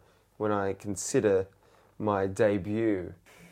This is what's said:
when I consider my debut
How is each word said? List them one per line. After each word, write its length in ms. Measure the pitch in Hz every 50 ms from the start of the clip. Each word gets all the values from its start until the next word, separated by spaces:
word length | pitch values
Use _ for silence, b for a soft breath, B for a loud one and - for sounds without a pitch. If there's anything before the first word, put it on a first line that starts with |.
| b b b b b b b
when 160 | - 107 104
I 220 | 104 101 98 98 92
consider 720 | - - 104 98 - - - - 135 101 104 98 95 95 - _ b b b b b b b b b
my 280 | 107 107 104 98 98 98
debut 840 | 95 - 113 107 104 101 90 104 104 110 113 110 101 92 87 92 90 - B B B B B B